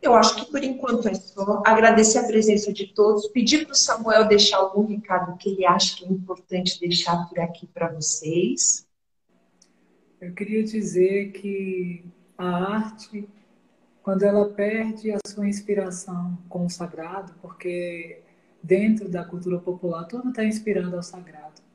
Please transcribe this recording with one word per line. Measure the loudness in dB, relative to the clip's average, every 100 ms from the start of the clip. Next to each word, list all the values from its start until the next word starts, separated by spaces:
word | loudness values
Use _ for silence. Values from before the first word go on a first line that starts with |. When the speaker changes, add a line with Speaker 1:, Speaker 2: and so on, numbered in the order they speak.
Speaker 1:
eu | 8
acho | 8 6 2
que | -6
por | -4
enquanto | -4 -4 -2 0 0
é |
só. | -4 -10 -8 -2 2 4
Agradecer | 8 8 8 6 4
a | 2
presença | 4 4 4 2
de | -6 -8
todos. | 2 4 4 0
Pedir | 0 2 2 2
pro |
Samuel | 0 2 0 0 2 4
deixar | 6 4 2
algum | 0 0 -2
recado | -2 -2 -2 -2 -6
que | -6
ele | 0 2
acha | 2 2 -4
que |
é | -4
importante | -4 -4 -12 _ -4 -4 -4
deixar | -2 -2 0 -2 -2
por | -6
aqui | -6 -8 -16
pra | -6 -6
vocês. | -4 -4 -4 -2 0 0 0 0 -2 _ _ _ _ _ _ _ _ _ _ _ _ _ _
Speaker 2:
Eu | -16
queria | -10 -2 -2
dizer | 0 -2 -2 2 2 2 -4
que | -8 -8 -6 -4 -4 -6 -8 -14 -20 _ _
a | -4
arte, | -2 -2 -2 -4 -8 -16 -14 -14 _ _ _ _ _ _ _
quando | -4 2
ela | 4 4 2
perde | 0 -2 -2 -4 -6 -6
a | -6 -8
sua | -4 -4
inspiração | -4 -2 -2 -2 -6 -10 -8 -6 -8 -8
com | -4 -4
o |
sagrado, | -4 -10 -10 -10 -10 -12 -18
porque | -20 -10 -6 -6 -6 -8 -12 -18 _ _ _ _
dentro | 0 2 4 2 0
da | -6
cultura | -6 -8 -4 -4
popular | -4 -6 -6 -6
tudo | -8 -8 -6
tá | -2
inspirado | -2 -2 -2 -2 -2 -6
ao |
sagrado, | -10 -16 -20 -20 -20 _ _